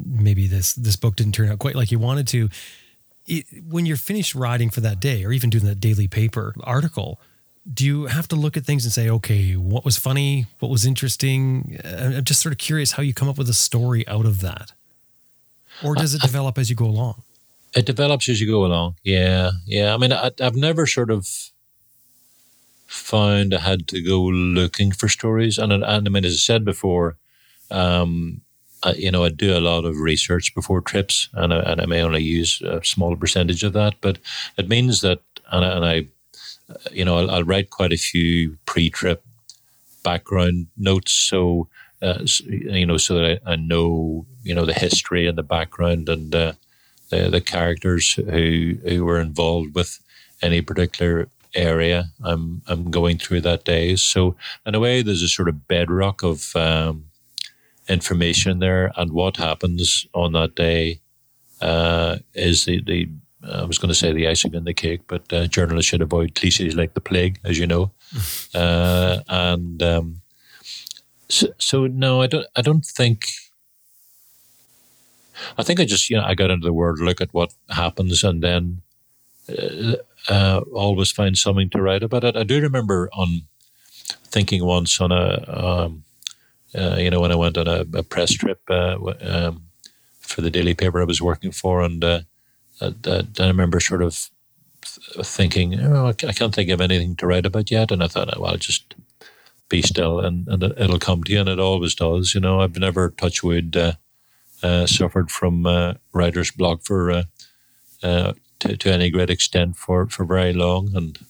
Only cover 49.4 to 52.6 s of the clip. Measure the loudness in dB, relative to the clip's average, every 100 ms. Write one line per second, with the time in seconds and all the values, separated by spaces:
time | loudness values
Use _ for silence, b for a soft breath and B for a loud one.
49.4 | 0 0 -2 -4 -4 -8 B B B B
50.4 | 0 0 0 -2 -2 0 0 0 -2 _
51.4 | _ -2 0 2 2 0 -2 -6 -4 -2
52.4 | -4 -8